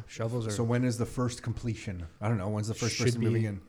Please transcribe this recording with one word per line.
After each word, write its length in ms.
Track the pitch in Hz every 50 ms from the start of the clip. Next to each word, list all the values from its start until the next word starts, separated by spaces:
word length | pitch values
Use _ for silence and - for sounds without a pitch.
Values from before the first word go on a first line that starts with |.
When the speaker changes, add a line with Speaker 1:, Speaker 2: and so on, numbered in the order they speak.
| 110
Speaker 1:
Shovels 400 | - - - 113 113 120 123 110
are 40 | 110
Speaker 2:
So 120 | 104 110 120
when 200 | 113 120 123 127
is 140 | 127 113
the 80 | 107 117
first 380 | - - 131 127 120 120 - -
completion? 640 | 117 107 - - 120 110 - - 110 95 87 85 82 - -
I 60 | 104 107
don't 80 | 120
know. 100 | 104 90 104
When's 180 | 107 107 104 113
the 40 | 107
first 220 | - 120 110 -
Speaker 1:
should 100 | - 117
Speaker 2:
person 140 | 123 117 117
moving 200 | 120 110 117 117
Speaker 1:
be 60 | 110
Speaker 2:
in? 140 | 107 98 95 -